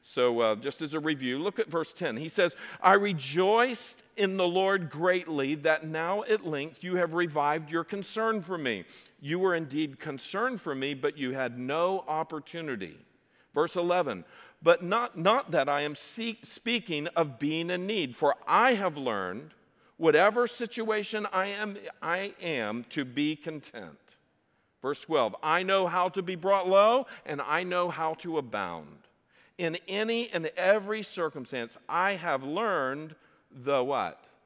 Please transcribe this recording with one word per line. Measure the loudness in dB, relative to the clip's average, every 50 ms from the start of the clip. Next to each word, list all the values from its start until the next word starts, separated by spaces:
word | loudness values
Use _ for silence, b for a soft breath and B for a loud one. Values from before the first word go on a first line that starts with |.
So, | _ -6 0 2 2 4 4 4
uh, | 2 2 2
just | 0 -4 -8 -6 -6 -8
as | -6 -4
a | -2
review, | -2 -2 -2 0 -2 -4 -2 -2
look | -2 -4 -2
at | -2 -4
verse | -2 -2 -4 -4 -4
ten. | -6 -6 -4 -4 -4
He | -4 -8 -4
says, | 2 2 2 2 2 B B B B B
"I | 6 6 6
rejoiced | 6 4 2 -2 -2 -4 -2 0 2 4 4 6 4 4 2 0 -6 -8 -10 -10 -12 -14 _ _
in | 0 0 0 2
the | 2 0
Lord | 2 2 2 2 2 2 0 -2 -4
greatly | -4 0 2 2 2 2 0 -2 -2 -2 0 0 -2
that | 0 4 2 2 2 0
now | -6 -4 -2 -2 0 -2 -2 0
at | 0 0 0 0
length | -4 -4 -4 -4 -6 -10 -10 -6
you | -2 0
have | 0 0 2 2
revived | 0 0 0 2 2 2 2 2 0 -2 -4
your | -4 -4 -4
concern | -4 -8 -8 -8 -8 -4 -2 0 0 0 -2 -4
for | -4 -6
me. | -2 0 -2 -2 -2 -4 B B B B B B _
You | -6 -4 0 2
were | 2 2 2
indeed | 2 -2 -2 -2 -2 -2 -2 -4 -10
concerned | -8 -8 -8 -8 -10 -8 -4 -2 -2 -2 -2 -4
for | -6 -6 -4
me, | -2 -2 -4 -4
but | 0 -2 -2 -2
you | -2 -6 -4
had | -2 -2 -4 -4 -4
no | -6 -4 -2 0 2 2 2 0 -2 -2
opportunity." | -2 -2 -2 -2 -4 -6 -10 -10 -10 -12 -8 -6 -6 -6 -6 -8 -10 -12 -18 -20 _ _ _ _ b b b b b b
Verse | 0 0 2 2
eleven, | -2 2 2 2 2 2 0 -4 -6 -8 B B B B B B B
"But | 6 6 6 6 4
not, | 0 0 0 0 -2 -6
not | 0 4 4 4 4 2 0
that | 0 2 2
I | 4 2 0
am | 0 -2 -6
seek-, | -8 -10 -10 -8 -6 -6 -6 -8 -8 -14
speaking | -16 -16 -6 _ -2 -2 -2 -2 -2 -4 -4 -4 -2
of | 0 0 0 0 -2 -4
being | -2 -2 -2 -2 -2 -2
in | -4 -4 -2
need, | -2 -2 -2 -2 -4 -2
for | 2 2 2 2 2 0
I | 2 4 6 6 6 4
have | 2 0 -2 -2
learned | -2 -2 -2 0 0 -2 -4 -6 -8 -12 -16 -20 _ _ b b b b b b
whatever | 2 4 6 8 8 8 6 4 2 0
situation | 0 -2 -8 -8 -8 -6 -6 -4 -2 -2 -2 -4 -4 -6 -6 -6 -2
I | -2 -2 -2
am, | -2 -4 -6 -6 -6 -8 -10 -14 -14 -14 _
I | -4 -2 -2 -2 -4 -8 -10 -8
am | -6 -4 -2 -2 -2 -2 -4 -6 -8 -6
to | -6 -6 -6
be | -4 -2 -2 -2 -2 -2
content." | -4 -8 -10 -10 -10 -14 -14 -14 -14 -16 -16 -18 _ _ _ _ _ _ _ _ _ _ _ _ _ _ _ _ _ -4
Verse | -4 -4 -4
twelve, | -4 0 2 2 2 2 0 -4
"I | -2 0 0 2 2
know | 2 2 2 2
how | 2 2 0 0 0
to | 0 -4
be | -4 -4 -6
brought | -2 2 2 4 4 4
low, | 6 8 8 8 8 6 4 0 B B B B
and | -8 -6 -6
I | -2 0 0 0 0
know | 0 0 0 0 0
how | -2 -2 -2 -4 -4
to | -4 -8 -4 -4
abound. | -4 -4 -2 -4 -4 -4 -4 -6 -10 -12 -14 -20 -20 _ _ _ _ _ b b b b b b
In | -4 -4 -4 -4 -6 _
any | -6 -4 -2 -2 0 0 -2 -2 -2
and | -4 -4 -4 -4 -2
every | 2 4 4 4 4 2 -4 -6 -6
circumstance, | -6 -8 -4 -4 -4 -4 -4 -8 -10 -8 -6 -6 -6 -8 -10 -18 _
I | -4 0 0 0 0 0
have | -2 -2 -2 -2 -2 -2
learned | -4 -4 -2 0 0 0 0 0 0 -2 -6 -10 -14 -16 b b b b b b b
the | -20 -8 -2 0 2 2 2
what? | 2 0 0 -2 -2 -6 -12 _ _ _ _ _